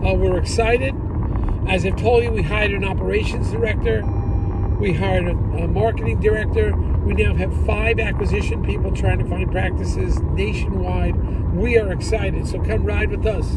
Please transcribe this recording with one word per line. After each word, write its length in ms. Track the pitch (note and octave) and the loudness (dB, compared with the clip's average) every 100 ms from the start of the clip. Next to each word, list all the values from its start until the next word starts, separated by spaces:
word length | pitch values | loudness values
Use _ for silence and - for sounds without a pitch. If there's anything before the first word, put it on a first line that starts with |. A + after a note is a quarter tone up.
Uh, 100 | F#3+ | 2
we're 220 | F#3+ F#3 F3+ | 2 2 2
excited. 580 | - - A3+ A#3+ F3+ F3 - - - - - - - | 0 0 2 2 0 -2 -4 -2 -2 0 0 -2 0
As 180 | F#3 F#3 | 0 0
I've 80 | |
told 300 | F#3+ G#3+ A#3+ | 0 4 4
you, 80 | A#3 | 4
we 100 | A3+ | 0
hired 300 | E3+ G#3+ G#3 | 0 0 0
an 120 | G3 | -2
operations 680 | G3 G3 F#3 G#3 G3 - - | -2 -2 0 0 0 -2 -2
director. 500 | - A3+ G#3+ A#3 A3 G3+ - - - - - - - | 0 -2 0 0 0 0 -2 0 0 0 -2 -2 0
We 120 | G3+ | 0
hired 360 | D3+ G3 F#3 F3 | 0 2 0 0
a, 20 | |
a 380 | F3 - D#3+ E3+ | -2 -2 -2 -2
marketing 500 | F3+ A3 A3 - - | 0 0 0 0 2
director. 560 | G3+ G#3+ G#3 A3+ G#3+ - - - | 2 2 0 0 2 0 0 0
We 100 | - | 0
now 200 | F#3+ G3+ F#3 | 2 2 2
have 180 | F#3 - - | 0 0 0
five 340 | G#3 A3 A#3 | 0 0 0
acquisition 640 | G#3+ F#3 G3 G#3 - - | 0 0 0 0 0 -2
people 260 | - - - | -2 -2 -2
trying 300 | - - - | 0 0 0
to 40 | |
find 240 | - F#3 F#3+ | 0 -2 -2
practices 720 | F#3 F#3 F#3 F#3+ - F#3+ F3 | 0 -2 -2 -2 -2 0 0
nationwide. 920 | - - G3+ - - G3 F3+ F3+ F3 F3 - - - | 0 0 0 -2 -2 -2 0 0 0 0 -2 -2 -2
We 240 | E3+ A#3+ A#3 | 0 2 2
are 140 | G3+ | 2
excited, 560 | F3+ - A3 G3 F#3 - | -2 -2 0 0 -2 -2
so 120 | - | -2
come 240 | - G#3+ | -2 0
ride 260 | G3+ G3+ - | 0 0 0
with 140 | - | 0
us. 240 | A3 F#3+ - | 0 0 -2